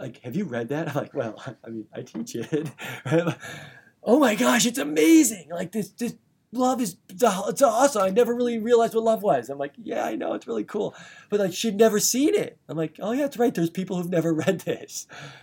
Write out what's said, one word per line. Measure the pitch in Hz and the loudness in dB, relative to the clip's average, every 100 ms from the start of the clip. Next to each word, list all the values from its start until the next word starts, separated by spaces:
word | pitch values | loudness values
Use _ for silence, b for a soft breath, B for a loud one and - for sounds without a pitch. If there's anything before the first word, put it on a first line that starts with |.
like, | 131 - | -14 -14
have | 123 160 | -8 -6
you | |
read | 180 117 117 | -4 -6 -6
that?" | 147 165 | -6 -4
<laughs> | |
I'm | |
like, | 131 104 | -6 -6
"Well, | 143 117 - 135 - | -6 -8 -8 -14 -14
<laughs> | |
I | 117 | -14
mean, | 113 110 | -14 -12
I | 120 | -14
teach | 117 - - | -12 -10 -10
it." | 120 113 151 156 - - | -10 -4 -4 -4 -10 -14
<laughs> | 127 127 | -12 0
Right? | 160 170 | 0 0
Like, | 127 B B B B B _ | -4 B B B B B _
"Oh | - 269 | 2 4
my | 254 | 4
gosh, | 208 247 240 233 | 4 2 4 2
it's | 254 | -2
amazing. | 285 311 320 320 247 202 143 | -2 4 8 8 6 0 -10
Like, | 170 175 | -8 -6
this, | 220 190 | -6 -8
this | - 240 - _ _ _ | -8 -8 -8 _ _ _
love | 233 254 254 | -2 0 0
is, | 214 - - | -4 -6 -16
it's | 185 233 185 208 185 | 2 2 2 -2 2
awesome. | - 220 277 214 | 2 4 2 2
I | 190 | 2
never | 190 233 | 2 2
really | 240 240 233 | 2 -2 -2
realized | 220 233 226 | 4 4 4
what | 226 | 2
love | 226 214 | 0 2
was." | 202 139 113 | 2 0 -2
I'm | 139 | -8
like, | 143 - | -8 -10
"Yeah, | - - | -8 -4
I | 113 110 | -4 -4
know, | - | -6
it's | 104 - | -6 -6
really | - | -6
cool." | - - 92 B B B B | -4 -6 -6 B B B B
But, | 202 | -2
like, | 190 | -2
she'd | - 226 196 | -2 -2 4
never | 220 208 | 4 4
seen | - 247 311 | 2 2 2
it. | 403 143 - - | 2 -2 -8 -8
I'm | 156 | -6
like, | 160 - | -6 -6
"Oh | 196 | -4
yeah, | 254 | -2
that's | 285 202 | -2 0
right. | 240 | 0
There's | 185 165 | 2 -2
people | - 185 180 | -2 -6 -4
who've | 175 | -2
never | 175 165 | 0 0
<laughs> | 156 190 | 0 0
read | 180 | -2
this." | 175 - - - - B B B | -4 -8 -10 -14 -14 B B B